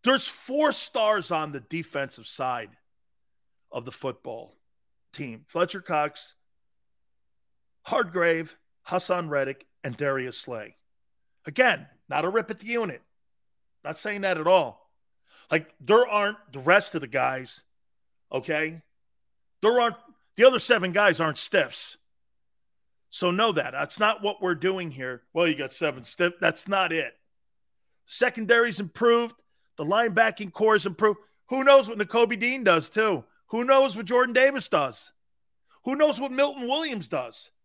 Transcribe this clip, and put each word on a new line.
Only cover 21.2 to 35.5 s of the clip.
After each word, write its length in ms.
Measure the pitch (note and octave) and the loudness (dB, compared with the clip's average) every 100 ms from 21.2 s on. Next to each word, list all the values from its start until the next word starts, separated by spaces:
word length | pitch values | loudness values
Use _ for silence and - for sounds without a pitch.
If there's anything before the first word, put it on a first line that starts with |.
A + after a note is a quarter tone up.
| E3 D3 | -2 -2
stiffs. 580 | - G3 C3 - - - _ _ _ _ _ _ _ _ _ _ _ | 0 0 0 -4 -12 -16 _ _ _ _ _ _ _ _ _ _ _
So 220 | - F3+ | -4 -2
know 200 | F3+ A3+ | 2 0
that. 200 | D#3 C3 | 0 -4
That's 260 | C3 D3 - | -6 -8 0
not 240 | G#3+ G#3 | 0 0
what 180 | G3+ - | -4 -4
we're 140 | F#3 | -4
doing 360 | E3 F3 F#3+ E3+ | -2 -2 -4 -8
here. 320 | C3 B2+ B2 _ | -10 -10 -12 _
Well, 160 | D#3+ E3+ | 0 0
you 80 | C#3+ | 0
got 160 | C3 | -6
seven 320 | - D#3 C3 | -4 -4 -4
stiff. 300 | A#2 - F3 F3 | -14 -2 -2 2
That's 280 | E3+ E3 - | -2 -2 -2
not 240 | G3 F3+ | 0 0
it. 200 | E3 B2 _ _ _ _ _ _ _ _ _ _ | -2 -6 _ _ _ _ _ _ _ _ _ _
Secondary's 720 | - B3 A3+ G#3+ A#3 A#3 F3+ | -2 -2 -2 2 4 4 -2
improved. 640 | F#3+ - A#3 A#3 A#3 - _ _ _ - | -8 0 2 4 0 -8 _ _ _ -8
The 80 | |
linebacking 680 | D3+ G3+ A#3 F#3+ A3+ G#3+ G3+ | 0 2 2 2 2 0 -12
core 240 | - G#3+ G#3+ | 0 4 4
is 100 | G3+ | 2
improved. 320 | E3+ G#3+ G3+ _ _ _ | 0 0 0 _ _ _
Who 160 | C4 | 2
knows 240 | C4+ C#4 A3 | 8 6 6
what 100 | G#3+ | -6
Nakobe 400 | G3+ A#3 A#3 A3 | -2 2 2 2
Dean 240 | A#3+ C4 | -2 0
does, 280 | G3+ E3 D#3 | 4 2 2
too? 340 | G#3 A3 D#3 - _ _ | 0 0 0 -6 _ _
Who 180 | A3+ | -4
knows 320 | B3 C4+ C4+ G3+ | 4 6 4 0
what 100 | F#3 | 0
Jordan 280 | B3 B3+ | 0 2
Davis 340 | A#3+ C4+ C4+ - | 4 2 2 0
does? 420 | E3 C3+ - - _ _ _ _ | 0 0 -6 -18 _ _ _ _